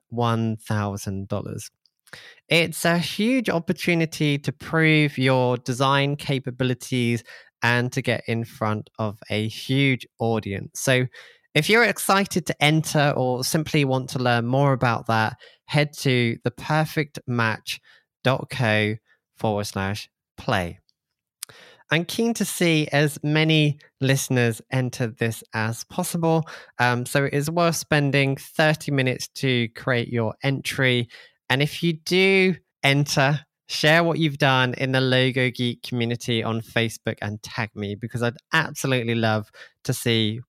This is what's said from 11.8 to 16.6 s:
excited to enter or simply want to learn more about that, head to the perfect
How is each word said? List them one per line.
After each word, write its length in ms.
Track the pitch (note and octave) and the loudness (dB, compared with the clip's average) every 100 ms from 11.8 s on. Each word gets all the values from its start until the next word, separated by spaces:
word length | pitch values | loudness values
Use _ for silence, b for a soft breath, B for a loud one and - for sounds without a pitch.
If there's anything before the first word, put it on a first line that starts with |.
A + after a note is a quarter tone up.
excited 640 | A3 - - G3 G3 F3+ - | 2 0 0 2 2 -2 -4
to 160 | - | 2
enter 500 | D3 D#3+ D#3 D#3 C#3+ - | 4 4 2 2 2 2
or 260 | B2+ B2 | 0 -2
simply 420 | B2+ D#3+ D3+ D#3 | -2 -2 0 0
want 260 | C#3 C3 C3 | 2 0 -2
to 80 | C3 | -2
learn 280 | B2 A#2 A#2 | 0 2 2
more 260 | C3 C#3+ | 2 2
about 340 | B2+ B2+ A#2 - | 2 0 0 0
that, 320 | A2 A2 - B B | 0 0 -4 B B
head 280 | - D3+ D3 - | -2 0 0 0
to 360 | C#3 B2 A#2 A#2+ | 0 2 2 -2
the 60 | B2 | -6
perfect 640 | - | -6